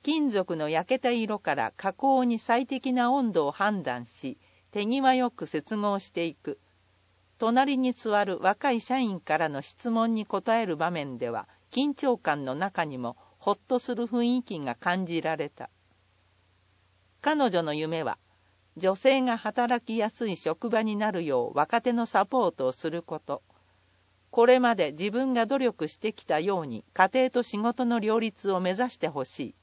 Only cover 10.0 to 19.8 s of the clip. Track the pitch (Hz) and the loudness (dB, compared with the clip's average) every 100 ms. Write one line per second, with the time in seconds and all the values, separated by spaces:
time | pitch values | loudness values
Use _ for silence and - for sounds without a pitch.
10 | 226 226 208 196 208 226 214 151 165 170 | 2 0 -2 -4 0 0 0 -2 -2 -2
11 | 143 123 120 113 - _ _ 240 285 277 | -6 -6 -6 -6 -10 _ _ -2 -2 0
12 | 277 240 - 147 135 139 196 190 160 131 | 0 0 0 -2 -4 -4 -4 -2 -4 -4
13 | 120 123 - _ - 202 _ 247 - 226 | -8 -10 -20 _ -2 -2 _ -2 -2 -4
14 | 233 240 240 247 - 180 139 120 175 185 | -2 0 2 0 -2 -6 -6 -2 -2 0
15 | 180 165 156 156 147 _ 123 _ _ _ | -2 -2 -2 -2 -6 _ -18 _ _ _
16 | _ _ _ _ _ _ _ _ _ _ | _ _ _ _ _ _ _ _ _ _
17 | _ _ 285 302 254 175 160 151 156 160 | _ _ -2 2 2 2 0 -2 -2 -2
18 | 135 - _ _ _ _ _ - 185 190 | -4 -6 _ _ _ _ _ -2 0 4
19 | 262 262 254 226 214 214 240 240 | 4 4 2 -2 -4 -2 0 0